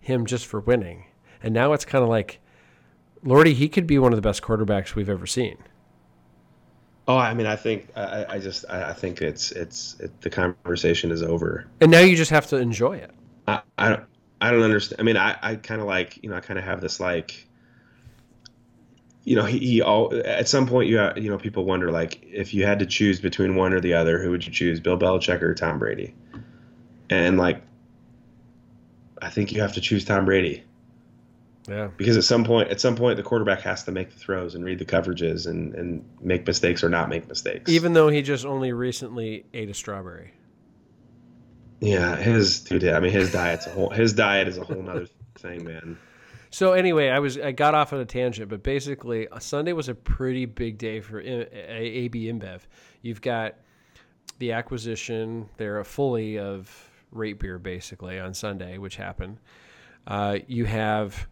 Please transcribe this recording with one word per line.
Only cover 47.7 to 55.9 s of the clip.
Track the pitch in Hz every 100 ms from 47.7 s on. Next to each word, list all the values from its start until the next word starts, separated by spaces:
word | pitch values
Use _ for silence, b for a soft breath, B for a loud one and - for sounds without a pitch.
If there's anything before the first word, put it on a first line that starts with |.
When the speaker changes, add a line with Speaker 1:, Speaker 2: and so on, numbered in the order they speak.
Speaker 1:
off | 156 143
on | 143
a |
tangent, | 123 123 127 113 104
but | 104
basically, | 113 135 131 139 120 117 110
uh, | 117
Sunday | - 147 160
was | 170 131
a |
pretty | 117 - - 131 127 123
big | 107 117 107
day | 113 110
for | 104 110
I-, |
A-, | 107 123 117 - 90 113 113 117
A | 123
B | 117 110
InBev. | 113 98 92 - b b b
You've | 117 107
got | 131 117 110 - b b b b b b _ -
the | 123
acquisition | 113 120 127 110 110 - 110 110 113 107 -
there, | 107 104
uh, |
fully | 101